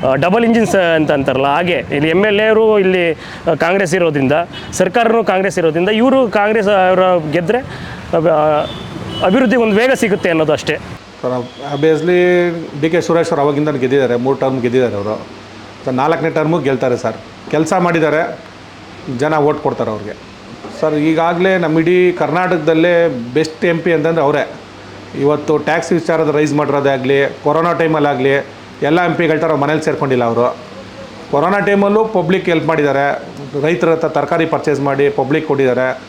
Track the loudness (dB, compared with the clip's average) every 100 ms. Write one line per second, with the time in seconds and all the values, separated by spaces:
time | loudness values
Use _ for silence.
0 | 2 2 2 2 2 2 2 2 2 2
1 | 2 0 0 0 2 2 0 -2 -2 -2
2 | 2 2 2 2 2 4 4 4 2 2
3 | 0 -2 -8 -6 -2 0 2 2 0 2
4 | 2 2 2 0 -2 -10 -12 0 0 2
5 | 2 2 2 0 0 0 0 2 0 2
6 | 4 4 2 2 2 2 2 4 4 4
7 | 4 2 0 -2 0 -2 -4 -12 -12 -14
8 | -2 0 2 2 2 2 -2 -8 -12 -12
9 | -10 -2 2 2 2 2 2 2 2 2
10 | 0 0 0 0 2 0 -2 -6 -6 -16
11 | -18 -8 -6 -4 -6 -12 -8 0 2 2
12 | 2 2 4 4 2 -2 -8 -4 0 0
13 | 2 0 2 2 0 0 0 0 0 2
14 | 2 0 0 0 0 0 0 2 0 -2
15 | -4 -6 -8 -18 -20 -20 -20 -10 -4 -2
16 | 0 0 0 0 0 0 0 0 0 0
17 | -4 -6 -14 -18 -4 -2 0 0 2 2
18 | 2 0 -2 -8 -16 -20 -20 -20 -20 -16
19 | -10 -4 0 2 0 0 -4 -2 -4 -6
20 | -10 -14 -18 -20 -20 -18 -16 -4 -2 0
21 | 0 2 0 2 2 2 2 0 2 4
22 | 2 2 0 0 0 0 2 2 4 4
23 | 2 -2 -4 -2 -2 -2 0 0 0 0
24 | 2 2 2 0 -2 -8 -18 -20 -20 -18
25 | -14 -2 0 0 0 -2 0 -2 0 -2
26 | 0 0 2 0 0 0 0 0 0 0
27 | 2 2 0 -2 -2 0 0 0 0 2
28 | 0 2 2 0 -2 -14 -20 -4 0 0
29 | 0 0 0 0 0 0 0 0 -2 -2
30 | 0 0 0 0 0 -2 -14 -18 -18 -18
31 | -18 -18 -4 -2 0 0 2 2 2 2
32 | 0 0 0 0 0 0 0 0 2 2
33 | 0 -2 -8 -14 -10 -2 -2 0 2 2
34 | 0 -2 0 0 0 0 0 0 0 2
35 | 2 2 0 -2 0 0 2 2 -2 -4